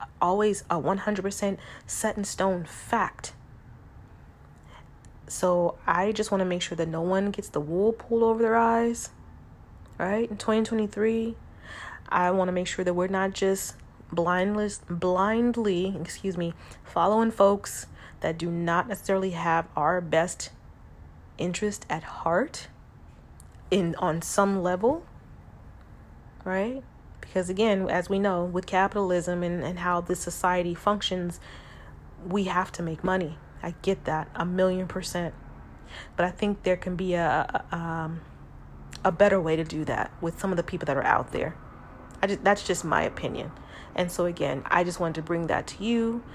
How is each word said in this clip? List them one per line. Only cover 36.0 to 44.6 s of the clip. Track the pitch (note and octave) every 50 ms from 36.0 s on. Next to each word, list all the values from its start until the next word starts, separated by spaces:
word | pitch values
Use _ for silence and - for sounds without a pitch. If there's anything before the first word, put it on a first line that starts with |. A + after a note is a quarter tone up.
| - - -
But | - F3
I | F3+
think | F3 - G#3+ G#3 G3+ - -
there | F#3+ F3+
can | F3+ - F#3 F3+
be | E3+ F#3+ F#3 F3
a, | E3+ E3+ D3+ B2+ D#3 - - - - - -
a, | F3+
um, | E3+ E3 E3 E3 E3 D#3+ D#3+ E3 E3 - - - - - - - - - - - - - - - - -
a | F#3+
better | E3+ - G3+ G3+ G3 F#3+
way | D#3+ D#3+ D#3+
to | D#3 E3
do | D#3 - D#3 D3+
that | - A#2 - - - - -
with | E3+ E3 E3 -
some | - F#3+
of | F#3
the | F3 E3+
people | - F#3+ E3 E3
that | D3+ C#3
are | C3+ -
out | - - - - - -
there. | - - - - - - - - - - - - - - - - - -
I |
just, | G3 G3+ - -
that's | F#3+ G#3 G3+ -
just | - F3+ - -
my | D#3 - D3+ E3+
opinion. | - - - - - - - - - - - - - - - - - -
And | - F3+ F3
so | - - F3
again, | F3 E3+ - - C#3 C#3+ C#3